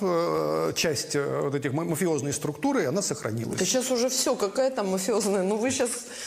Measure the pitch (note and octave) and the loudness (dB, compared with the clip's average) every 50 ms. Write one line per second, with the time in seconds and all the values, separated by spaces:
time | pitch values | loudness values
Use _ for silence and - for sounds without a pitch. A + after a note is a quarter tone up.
0 | G3+ F#3 E3+ E3 E3+ E3 D#3 D#3 D#3 D3+ D#3 D#3 D#3+ D#3+ D3+ - - E3 C#3+ - | 0 0 2 2 2 2 0 0 0 0 0 0 0 0 0 0 0 0 0 -2
1 | - - - C#3+ C#3 C3+ C3+ C#3+ D3+ C#3+ C#3 C#3 C3+ C3+ B2+ D#3+ E3+ E3+ D#3 - | -2 -2 -2 -2 0 0 -2 -2 -2 -2 -2 -2 -2 -2 -2 -2 -2 -2 0 0
2 | F#3+ E3+ D#3 C#3 C3 C#3+ B2+ - - D3 C#3+ - - C#4 C4+ A#3+ D#3+ B2+ D3 G3+ | 2 2 2 0 0 -2 -4 -4 -4 -6 -4 0 0 2 2 2 2 2 0 0
3 | F#3+ - G#3+ - - A2 A2+ A#2 A2+ - A2+ - F#3 - - B3+ A#3+ B3+ B3+ A#3 | 0 -2 -2 -4 -4 -4 -4 -4 -4 -2 -2 0 0 2 2 0 0 0 2 2
4 | A#3+ B3+ C4 - - - B3+ - G#3 G3 - C4 C4 C4+ C4 B3 G3+ F#3+ F#3 F#3+ | 2 0 0 0 2 2 2 2 0 0 2 2 2 2 2 0 0 0 0 0
5 | F#3+ - G#3+ G#3+ F#3+ G3+ G3+ G3 F3+ F#3+ G#3+ G#3 A#3 C4+ - - A#3+ A3 - - | 2 2 2 2 2 2 2 2 2 2 0 0 0 0 0 0 0 -2 -2 -6
6 | - - - - - | -8 -10 -12 -12 -10